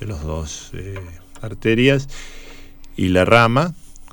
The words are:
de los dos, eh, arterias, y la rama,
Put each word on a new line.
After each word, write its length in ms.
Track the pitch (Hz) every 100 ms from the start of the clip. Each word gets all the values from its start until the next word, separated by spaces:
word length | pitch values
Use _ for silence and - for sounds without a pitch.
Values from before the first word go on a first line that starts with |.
de 60 | 104
los 160 | 87
dos, 460 | 78 80 78 - -
eh, 240 | - 92 98 87 85 - -
arterias, 680 | 110 95 113 113 131 139 139 - - - - - - - - -
y 120 | 92
la 160 | 92
rama, 480 | 92 117 113 123 175 165 - - -